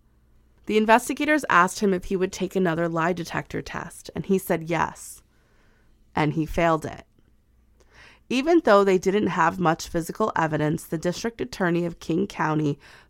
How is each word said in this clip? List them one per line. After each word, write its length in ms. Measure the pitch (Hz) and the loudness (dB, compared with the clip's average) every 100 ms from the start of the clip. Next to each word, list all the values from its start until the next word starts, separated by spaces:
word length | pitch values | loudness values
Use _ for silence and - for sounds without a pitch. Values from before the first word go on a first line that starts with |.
| _ _ _ _ _ _ | _ _ _ _ _ _
The 140 | - 214 | -2 0
investigators 680 | 220 226 - 269 294 302 - | 6 4 4 -4 2 0 4
asked 300 | 175 180 - | 4 4 2
him 120 | 208 | 0
if 140 | 185 - | 0 -2
he 100 | 196 | -2
would 160 | 185 | -2
take 240 | - 180 196 | -4 -4 0
another 320 | 180 160 170 | 0 0 -2
lie 240 | 165 160 | 0 -2
detector 480 | 180 165 - 156 - | -2 -6 -8 -8 -10
test, 500 | - - 175 - - - | -10 -12 -12 -16 -14 -12
and 80 | |
he 140 | 156 190 | -2 -2
said 320 | - 170 165 | 0 -4 -2
yes. 520 | 165 - - - - _ _ _ _ _ _ _ _ _ - | -2 -2 -4 -18 -20 _ _ _ _ _ _ _ _ _ -2
And 160 | 156 | -2
he 140 | 156 151 | 0 -4
failed 400 | - 170 160 139 | 0 2 0 -2
it. 180 | - - _ _ _ _ _ _ _ _ - - - _ | -14 -20 _ _ _ _ _ _ _ _ -20 -20 -20 _
Even 320 | 240 277 330 | -2 4 4
though 180 | 277 202 | 8 6
they 160 | 196 190 | 6 4
didn't 300 | 190 196 196 | 2 0 0
have 320 | 170 165 185 | 2 0 2
much 260 | 170 170 - | 0 0 -2
physical 460 | 170 160 175 220 | -6 -6 -4 -2
evidence, 480 | - 160 156 151 160 | 0 -2 0 0 -2
the 160 | - 165 | -4 -6
district 420 | 175 175 233 233 | -4 -4 -6 -6
attorney 440 | 247 - 180 170 | -10 -4 0 0
of 160 | 170 175 | -2 -8
King 260 | - 170 202 | -6 -4 -4
County 500 | - 160 151 151 143 - - _ | -4 -2 0 -2 -4 -10 -20 _